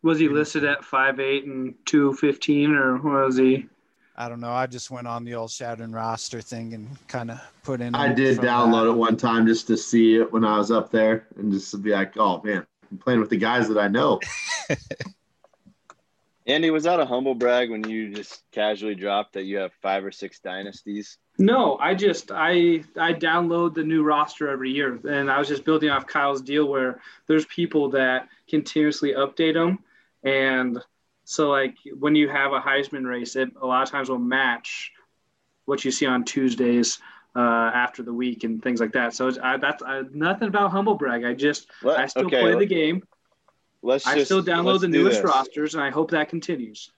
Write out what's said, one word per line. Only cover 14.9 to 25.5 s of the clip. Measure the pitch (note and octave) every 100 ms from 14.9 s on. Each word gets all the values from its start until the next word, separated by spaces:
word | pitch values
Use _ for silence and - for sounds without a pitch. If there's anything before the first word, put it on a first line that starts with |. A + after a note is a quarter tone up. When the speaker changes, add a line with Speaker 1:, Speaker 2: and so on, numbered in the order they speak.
| - - - _ _ _ _ _ _ _ - _ _ _ _ -
Speaker 4:
Andy, | D3 E3
was | D#3
that | D#3 F3
a |
humble | C3+ B2 C3+
brag | B2 B2 B2 B2
when | A2 G#2+
you | A2 A2
just | G2+ G2+ - _
casually | - G#2+ G#2 G#2+
dropped | G2 G2 G2+ G#2
that | G2
you | F#2+ G2+
have | F#2 _
five | G2 G2
or | G2
six | - G2 -
dynasties? | F#2+ F#2 G2 - - G#2 G2+ - _ _
Speaker 1:
No, | F#3+ B3+ G3 C3+
I | D3+
just, | F#3 G3+ E3+ -
I, | G3 D#3+ F3+ E3+ E3 D#3 -
I | E3
download | E3 E3 E3+ F3 E3+ E3+
the | D#3
new | D#3 D#3+
roster | D3+ D3+ D3+ - D3+
every | C3+ C3
year, | C3+ C#3 A#2+ C3+
and | C#3+ C#3
I | C3+
was |
just | C#3+